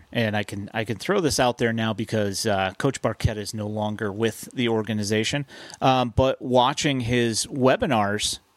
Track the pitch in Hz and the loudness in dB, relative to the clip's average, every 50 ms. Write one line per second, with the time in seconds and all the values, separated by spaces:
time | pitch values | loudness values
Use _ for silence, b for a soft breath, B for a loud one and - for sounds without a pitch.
0 | - _ - 120 117 107 104 104 104 - - 101 98 - - 113 117 - 117 92 | -14 _ -4 -2 0 0 0 -2 -4 -4 -6 -8 -10 -6 -6 -6 -4 -4 -6 -6
1 | - - 185 208 180 143 - - 135 123 120 - 127 117 113 113 113 110 110 98 | -2 -2 0 2 2 2 2 2 2 2 2 2 0 0 0 0 -2 -2 -2 -4
2 | 113 - - 110 104 101 98 - - 113 101 95 95 95 92 - - 139 131 - | -4 -2 -2 0 0 0 -2 -2 -2 0 0 0 0 -2 -2 -2 -2 -2 -2 -2
3 | - 120 107 - - - 110 107 104 - - 110 104 104 107 107 107 107 107 101 | -2 -4 -2 0 0 0 0 -2 -6 -8 -6 -6 -6 -4 -4 -2 -2 -2 -2 -4
4 | 110 104 95 104 113 113 104 - - - - - 123 117 113 110 107 107 113 107 | -4 -4 -2 0 0 0 0 -4 -10 -10 -4 -2 0 2 2 0 0 0 -2 -2
5 | 104 98 107 107 110 - - 143 139 B B B B B B B - 139 131 127 | 0 0 0 0 2 0 -2 -2 -4 B B B B B B B 2 2 4 4
6 | 123 120 107 - 131 131 - - - 135 123 127 120 127 151 - - 156 139 131 | 2 2 2 2 2 2 2 -2 -2 2 4 4 4 4 2 0 0 0 0 0
7 | 123 113 123 123 120 117 110 104 - - - 139 123 127 139 214 254 190 131 110 | 0 0 2 2 2 2 2 -2 -4 -4 -2 2 4 4 4 4 2 2 2 2
8 | 104 101 104 104 - - - - - _ _ | 2 2 0 0 -2 -4 -4 -6 -10 _ _